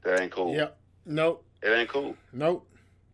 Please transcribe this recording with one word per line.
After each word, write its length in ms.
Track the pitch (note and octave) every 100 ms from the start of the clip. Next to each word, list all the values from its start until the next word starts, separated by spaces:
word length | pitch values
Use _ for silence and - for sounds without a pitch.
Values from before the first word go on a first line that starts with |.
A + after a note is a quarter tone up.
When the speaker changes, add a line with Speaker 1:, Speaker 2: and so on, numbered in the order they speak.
Speaker 1:
That 180 | F2+ F#2
ain't 120 | F#2
cool. 220 | - F2+
Speaker 2:
Yep. 220 | D3 D3 - _ _ -
Nope. 380 | D3+ D#3+ E3 - _
Speaker 1:
It 60 | -
ain't 180 | A2+ A#2+
cool. 280 | C#3 C#3+ - _
Speaker 2:
Nope. 340 | B2 D3+ F3+ - - _ _ _